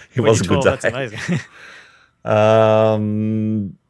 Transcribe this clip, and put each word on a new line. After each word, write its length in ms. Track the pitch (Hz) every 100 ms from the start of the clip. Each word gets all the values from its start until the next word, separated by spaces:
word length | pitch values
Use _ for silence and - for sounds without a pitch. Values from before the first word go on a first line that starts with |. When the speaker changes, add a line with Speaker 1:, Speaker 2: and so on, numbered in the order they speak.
Speaker 1:
<laughs> 120 | -
It 60 | -
Speaker 2:
When 100 | 110
Speaker 1:
was 100 | 110
a 40 |
Speaker 2:
you're 100 | 92
Speaker 1:
good 80 | -
Speaker 2:
twelve, 180 | - 135
Speaker 1:
day. 100 | 113
Speaker 2:
that's 220 | 120 127
amazing. 280 | 104 - 170
<laughs> 60 | - - - - - _ _ _
Speaker 1:
Um, 1500 | 113 107 107 110 110 110 110 110 107 107 107 110 110 107 98 -